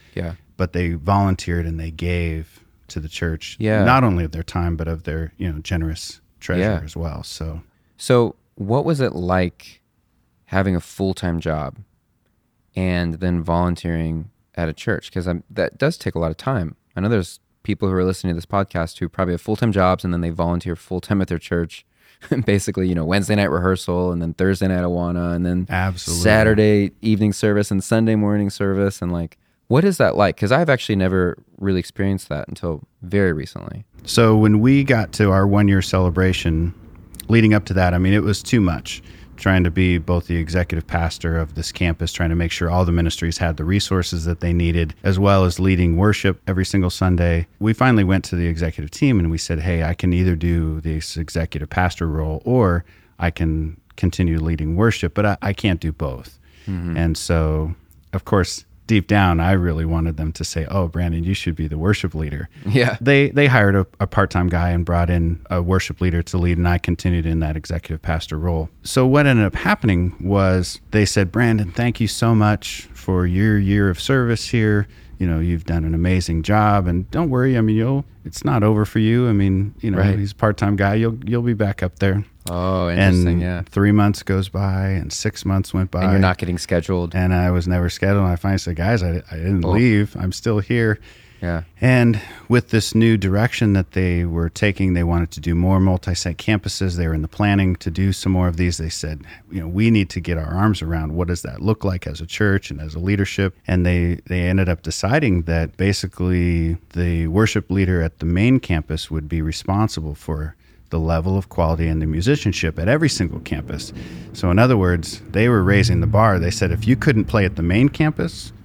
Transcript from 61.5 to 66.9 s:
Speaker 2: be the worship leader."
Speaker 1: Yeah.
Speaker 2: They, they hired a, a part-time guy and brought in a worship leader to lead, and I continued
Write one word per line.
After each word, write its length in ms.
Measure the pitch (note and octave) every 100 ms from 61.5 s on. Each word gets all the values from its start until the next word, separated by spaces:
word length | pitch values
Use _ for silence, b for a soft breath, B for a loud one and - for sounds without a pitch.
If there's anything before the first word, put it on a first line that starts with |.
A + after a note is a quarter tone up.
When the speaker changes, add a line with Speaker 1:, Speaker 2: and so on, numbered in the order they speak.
| D#2
Speaker 2:
be 120 | D#2
the 100 | D#2
worship 360 | F#2 G#2 E2+
leader." 360 | D#2 D2+ C#2+ - B G2
Speaker 1:
Yeah. 300 | B2+ B2 G2+
Speaker 2:
They, 280 | B2 C#3 C#3+
they 160 | C#3+ C#3+
hired 280 | A2 G2+ G2
a, 120 | F2+ -
a 60 | G2
part-time 420 | - F#2+ F2+ F2+
guy 220 | E2+ F2
and 160 | E2+ E2
brought 240 | E2+ E2+
in 300 | E2+ E2 E2 -
a 100 | F2+
worship 420 | F2 F#2+ - -
leader 200 | F#2 E2+
to 160 | - F2+
lead, 220 | F2 E2+
and 80 | F2
I 100 | F2
continued 480 | -